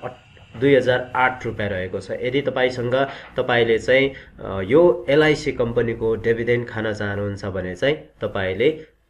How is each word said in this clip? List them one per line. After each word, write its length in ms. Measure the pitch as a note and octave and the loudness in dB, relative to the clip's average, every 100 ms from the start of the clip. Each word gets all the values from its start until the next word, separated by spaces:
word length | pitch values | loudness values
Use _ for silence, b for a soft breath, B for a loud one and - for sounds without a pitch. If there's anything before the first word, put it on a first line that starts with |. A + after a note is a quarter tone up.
अठ-, 560 | A#2+ - _ - - A2+ | -14 -16 _ -20 -20 0
दुई 140 | C3+ | 4
हजार 380 | C3+ A#2+ B2+ - B2+ | 4 4 0 -2 0
आठ 300 | B2+ - A#2+ | 0 0 -8
रुपियाँ 240 | G2+ G#2 | -6 -4
रहेको 300 | F#2 F#2 G2 | -4 -6 -8
छ। 100 | - | -8
यदि 320 | F#2+ - C3+ | -6 -2 -2
तपाईँसँग, 520 | C3+ B2+ B2+ B2+ A#2+ C3 C3+ B B - | -2 0 0 0 -2 0 -2 B B -6
तपाईँले 420 | B2+ A#2+ A#2 A2 | 0 2 4 2
चाहिँ, 340 | - C3 C3+ C3+ B - | 4 4 2 -2 B -16
अ, 200 | G#2 F#2+ | -10 -6
यो 420 | F#2+ C#3+ F3 E3 - | 2 6 6 4 2
एलआइसी 440 | C#3+ D3+ D3 C#3+ | 4 4 2 -2
कम्पनीको 640 | B2 A#2 A#2 A#2 A2+ A2+ A2 | -2 0 0 -2 -2 -2 0
डिभिडेन्ड 520 | A2+ A2+ A#2+ A#2+ A#2 | 0 0 2 0 -2
खान 240 | A2+ A2 | -6 -4
चाहनुहुन्छ 520 | G#2 G#2 G2+ G2+ G2 | -4 -4 -4 -4 -6
भने 300 | G#2 F#2 F#2 | -6 -6 -6
चाहिँ 220 | F2+ C3+ D#3 | -2 -2 -2
तपाईँले 1040 | - _ G#2+ G2+ F#2+ F#2+ C3+ D#3 - _ | -8 _ -6 -4 -4 2 0 0 -12 _